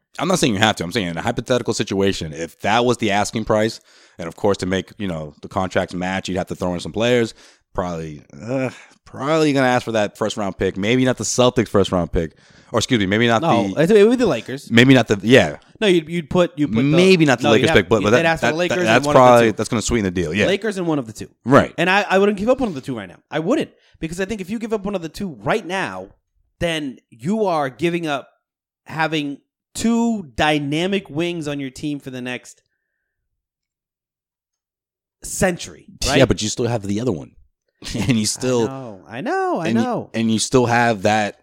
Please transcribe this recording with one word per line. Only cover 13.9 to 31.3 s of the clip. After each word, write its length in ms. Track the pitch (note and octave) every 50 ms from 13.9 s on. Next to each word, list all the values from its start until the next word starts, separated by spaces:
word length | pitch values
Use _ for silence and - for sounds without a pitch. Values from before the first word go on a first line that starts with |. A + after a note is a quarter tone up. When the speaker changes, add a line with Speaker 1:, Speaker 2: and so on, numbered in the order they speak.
| A3+
Speaker 2:
it 60 | G3+ G3+
would 80 | A3+
be 40 | B3+
the 80 | A#3+ B3+
Lakers. 440 | F#3 C3+ A2+ - - B2+ C#3+ - -
Speaker 1:
Maybe 240 | A2+ A#2 B2+ C3+ C3+
not 140 | B2 A2
the, 120 | - A2 G2 F#2+
yeah. 340 | A2 C3 A#2+ F2+ D2+ D2 - - _ - -
Speaker 2:
No, 80 | A3
you'd, 220 | G3+ F3+ E3+ D#3 D#3
you'd 200 | E3+ F3 D3+ -
put, 280 | - F3+ F3 E3+ - C#3+
you 80 | D3
put 80 | C3+ G#2+
the, 80 | A2+ C3+
Speaker 1:
maybe 420 | C#3+ D#3 F3 F#3 F#3+ F#3+ E3 D#3+
not 140 | C#3+ B2 A#2
the 40 | C3+
Speaker 2:
no, 40 | D3 -
you'd 80 | B2+
Speaker 1:
Lakers 80 | B2+ -
Speaker 2:
have, 80 | D#3
Speaker 1:
pick, 120 | A2 F2+ F2+
but, 140 | A2+ G#2+ G2
but 60 | G#2
Speaker 2:
they'd 60 | A2+ C3
Speaker 1:
that, 60 | E3
Speaker 2:
ask 140 | E3 D#3+ D3+
for 60 | -
Speaker 1:
that, 40 | A#2+
Speaker 2:
the 60 | A#2+
Lakers 180 | E3+ F3+ E3+ A#2+
Speaker 1:
that, 40 | A#2
Speaker 2:
and 60 | - A2
Speaker 1:
that's 160 | A2+ B2+ C3
Speaker 2:
one 80 | D3 D3
of 60 | C3+
the 40 | B2+
Speaker 1:
probably 220 | B2+ B2 A#2+ A#2 A2+
Speaker 2:
two. 40 | G2+
Speaker 1:
that's 120 | - A2 -
gonna 120 | B2+ A2
sweeten 220 | - - A#2+ A2+ G2+
the 80 | F#2
deal. 220 | F2 F#2 E2+ D2+ E2
Yeah, 120 | G#2 G2
Speaker 2:
Lakers 300 | - G3 G3 A3 A3 F#3+
and 80 | F#3+ F3
one 140 | E3+ D#3 C#3+
of 80 | A#2+
the 60 | A2 -
two. 160 | - F#2+ - _ _ -
Speaker 1:
Right. 280 | A2+ C#3 A#2+ D#2+ - -
Speaker 2:
And 120 | - E3+ F#3
I, 120 | F#3+ G3+ F#3+
I 140 | D#3+ F#3 F#3+
wouldn't 180 | G3+ G#3 G#3+
give 120 | F#3 G#3 A#3+
up 100 | C4 C4
one 80 | C4 G#3
of 60 | D#3+
the 60 | C3
two 140 | - C#3 B2+
right 100 | A2 G2 F2
now. 100 | E2 - _ _
I 80 | - D#3
wouldn't, 320 | D#3+ F#3+ C#4+ D#4 - - _ _ _ _ _ _
because 200 | E3 D#3+ E3+ F3+
I 60 | F#3+
think 160 | F#3 A3+ G3
if 80 | F#3 E3
you 100 | A3+ A3+
give 140 | A3 A3 A3
up 100 | G#3 F#3
one 120 | G3+ G3+
of 60 | F3+
the 80 | E3 D#3
two 200 | - - G3+ F#3
right 360 | C3+ G#2 G2+ C#3+ F#3+ - F3
now, 440 | E3 F#3+ F#3+ E3+ A2 F#2+ F#2 F#2+ G2+ _ _ _ _ _ _ _ _ _ -
then 400 | F3 E3+ E3 D#3 D3+ C3+ A2 - _ _
you 360 | A#2 A2+ A#2 E3+ G#3+ A3 G#3+
are 240 | F#3 E3 D#3 C#3+ C3
giving 360 | B2 - E3 E3+ E3+ F3 E3
up 240 | D3+ C#3+ B2+ - - _ _ _ _ _ _ _ _ _ _ _
having 540 | - C#3 D#3 D#3+ D#3 D#3+ D#3 D3 C#3+ C#3 - _ _ _ _ _ _ -
two 500 | - - A3+ A#3 A#3 A#3 A#3 A3+ G#3 E3+ C3+ A2+
dynamic 760 | - D#3+ D3+ D#3 D3 D3 C#3 D3+ D#3+ F3 F#3+ G3+ F#3+ G3 -
wings 380 | C#3 D#3 F3 F3